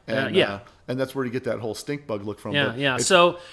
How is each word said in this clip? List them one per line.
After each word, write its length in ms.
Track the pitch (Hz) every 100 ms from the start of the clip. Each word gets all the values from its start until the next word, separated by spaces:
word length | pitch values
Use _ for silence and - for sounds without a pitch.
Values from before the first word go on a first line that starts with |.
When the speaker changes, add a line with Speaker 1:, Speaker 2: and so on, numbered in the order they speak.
| -
Speaker 1:
And, 200 | 113 135
Speaker 2:
Uh, 120 | 185
yeah. 140 | 110
Speaker 1:
uh, 60 | 98 - - -
and 120 | 131
that's 140 | 131
where 100 | 135
you 60 | 123
get 140 | 123
that 140 | 123 110
whole 160 | 113
stink 320 | 101 - 147 -
bug 160 | 107
look 140 | 104 101
from. 160 | -
Speaker 2:
Yeah, 120 | 143 135
Speaker 1:
But 100 | 120
Speaker 2:
yeah. 180 | 139 123
Speaker 1:
it's, 100 | -
Speaker 2:
So 320 | 180 175 170 -